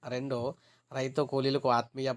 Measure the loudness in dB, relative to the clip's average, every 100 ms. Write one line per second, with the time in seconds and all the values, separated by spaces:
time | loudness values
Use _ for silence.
0 | -6 -6 -2 -2 -4 -6 _ _ _ -4
1 | -2 0 0 2 2 2 4 2 2 -4
2 | -4